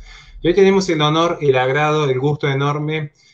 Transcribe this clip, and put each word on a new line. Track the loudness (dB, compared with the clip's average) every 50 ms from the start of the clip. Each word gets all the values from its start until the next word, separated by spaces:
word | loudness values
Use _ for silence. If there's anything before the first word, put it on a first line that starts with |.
| -20 -20 -20 -20 -20 -20 -12 -4
Y | -2 0
hoy | 2
tenemos | 4 4 4 4 2 0 0
el | 0 0
honor, | 0 0 2 0 0 0 -2 0
el | 0 2 2 2
agrado, | 2 0 0 0 0 0 0 0 0
el | -2 -2 -2
gusto | -2 -2 -2 -2 -2 -4
enorme | -2 -2 -2 -2 -4 -4 -4 -6 -6 -6 -8 -10 _ _ _ _